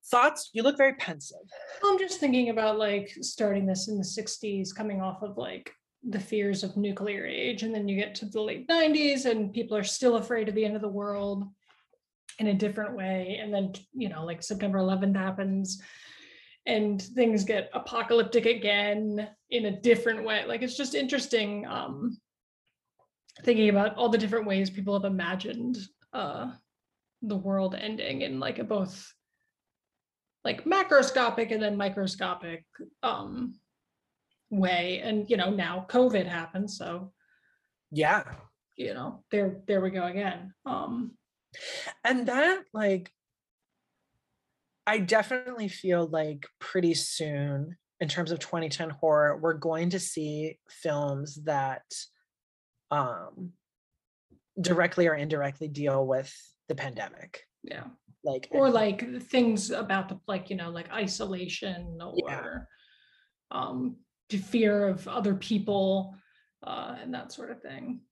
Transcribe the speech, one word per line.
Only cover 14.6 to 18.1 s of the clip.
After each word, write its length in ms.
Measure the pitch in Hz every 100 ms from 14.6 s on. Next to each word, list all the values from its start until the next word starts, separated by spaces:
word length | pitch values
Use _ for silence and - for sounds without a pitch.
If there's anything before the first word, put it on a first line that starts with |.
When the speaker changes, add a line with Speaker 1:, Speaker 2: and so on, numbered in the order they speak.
| 202 190
Speaker 2:
eleventh 380 | 185 190 196 196
happens, 680 | 190 190 196 190 190 190 - - - - - - - - -
and 340 | 220 208 196
things 440 | 185 240 233 214 196
get 260 | 208 -
apocalyptic 720 | - - 233 220